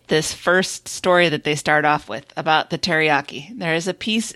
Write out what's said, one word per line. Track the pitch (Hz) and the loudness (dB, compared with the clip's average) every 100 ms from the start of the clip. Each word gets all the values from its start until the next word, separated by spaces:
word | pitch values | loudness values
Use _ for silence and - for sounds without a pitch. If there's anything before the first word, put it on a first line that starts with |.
| - | -2
this | 156 160 | 0 0
first | - - 180 170 - - | -4 2 2 2 -6 -12
story | - 190 180 170 | -4 2 4 4
that | 151 | 2
they | - 147 | -2 -2
start | - 151 147 | 2 2 4
off | 147 - | 0 -2
with | 110 - - | -12 -10 -6
about | 151 156 - | 0 0 0
the | 160 | -4
teriyaki. | - 160 156 143 139 117 151 240 | -2 0 2 2 -2 -10 -14 -8
There | 175 160 | -2 -2
is | 175 | -2
a | |
piece | 185 - 220 220 | -6 -4 -2 -4